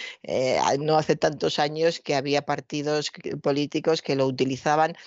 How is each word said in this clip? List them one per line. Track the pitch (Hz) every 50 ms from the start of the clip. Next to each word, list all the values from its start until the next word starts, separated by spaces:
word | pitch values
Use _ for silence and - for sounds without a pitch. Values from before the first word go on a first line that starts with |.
| - - - - -
eh, | - 82 120 131 131 113
a-, | 73 - 90 123
no | 139 151 156 160
hace | 156 151 - 156
tantos | 160 - 160 151 135 170 156 - -
años | 147 151 156 156 160 170 165 -
que | - - 151
había | 135 135 143 143 143 139
partidos | - 143 143 139 - 151 147 143 147 151 151 143 -
que, | - 185 - - -
políticos | 147 - 143 139 143 147 139 - 151 143 160 160 160
que | - - 143
lo | 135 135
utilizaban | 135 131 123 131 131 135 127 - 156 147 156 160 160 170 - -